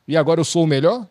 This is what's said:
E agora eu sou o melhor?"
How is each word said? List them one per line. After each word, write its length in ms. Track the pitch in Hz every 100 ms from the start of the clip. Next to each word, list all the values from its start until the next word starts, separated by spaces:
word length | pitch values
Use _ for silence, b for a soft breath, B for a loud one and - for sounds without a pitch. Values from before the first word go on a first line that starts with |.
| -
E 100 | 156
agora 240 | 147 165
eu 40 |
sou 180 | 156 170
o 20 | 160
melhor?" 400 | 139 160 247 202